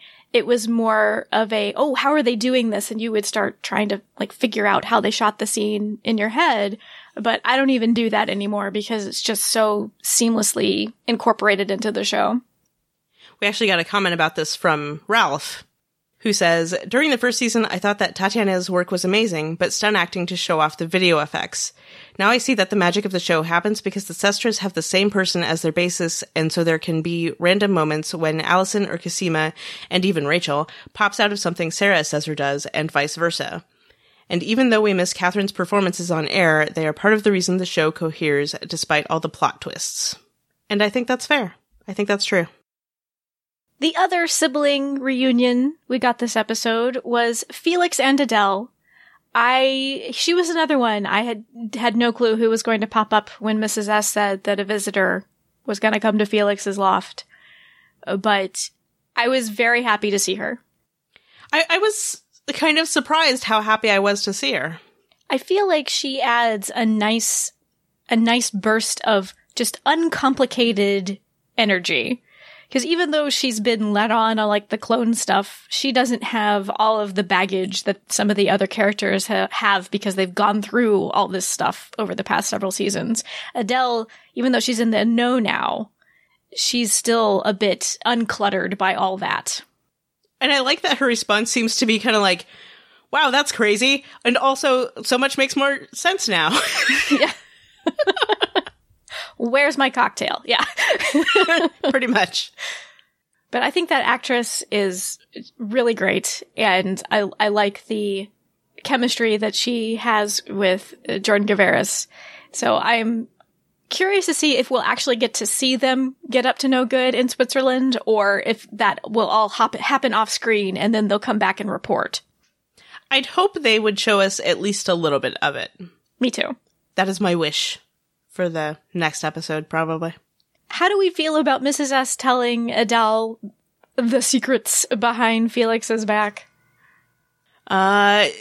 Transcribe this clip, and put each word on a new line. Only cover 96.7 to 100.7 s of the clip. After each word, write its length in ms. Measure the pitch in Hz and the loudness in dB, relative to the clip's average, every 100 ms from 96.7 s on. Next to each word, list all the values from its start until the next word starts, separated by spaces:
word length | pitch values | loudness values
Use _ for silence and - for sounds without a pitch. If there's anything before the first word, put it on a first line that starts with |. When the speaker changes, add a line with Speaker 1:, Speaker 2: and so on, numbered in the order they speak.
| - - | -2 0
Speaker 2:
<laughs> 260 | - - | 0 2
Speaker 1:
Yeah. 220 | 285 294 - - - _ _ - | 2 2 -2 -16 -20 _ _ -6
<laughs> 380 | - 554 740 508 415 - 381 - - _ _ _ - - - | -2 0 0 -2 -2 -2 -4 -6 -14 _ _ _ -14 -14 -8
Where's 400 | 233 262 285 285 | -2 2 2 2
my 120 | 269 | 0
cocktail? 520 | 254 233 - - - - | 2 -2 -2 -4 -6 -2
Yeah. 180 | - - | 0 0